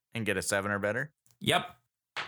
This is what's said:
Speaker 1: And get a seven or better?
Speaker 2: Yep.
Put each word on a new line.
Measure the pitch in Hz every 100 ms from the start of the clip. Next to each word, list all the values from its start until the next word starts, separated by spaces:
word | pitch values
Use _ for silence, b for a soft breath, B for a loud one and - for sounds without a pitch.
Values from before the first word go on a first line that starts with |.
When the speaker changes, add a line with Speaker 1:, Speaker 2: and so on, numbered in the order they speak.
| _
Speaker 1:
And | 117
get | 104 95
a |
seven | - 101 101
or | 101
better? | 101 117 139 _ _ _
Speaker 2:
Yep. | 110 175 - - _ _ _ -